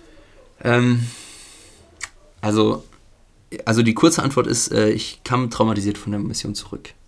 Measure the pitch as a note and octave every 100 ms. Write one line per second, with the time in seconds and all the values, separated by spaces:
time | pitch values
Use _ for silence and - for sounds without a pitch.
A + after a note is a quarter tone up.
0 | - - - - - _ A#2+ A#2+ B2 A#2+
1 | A#2 - - - - - - - - -
2 | - - - - G#2+ G#2+ G#2+ - - -
3 | - _ _ _ _ - - A2 A#2 A2+
4 | E3 E3 C#3 C3 A#2+ B2 - A2 G#2+ -
5 | - - - B2 B2 - A2+ G#2 G2+ G2+
6 | - G2+ G2+ - - G#2 - - - -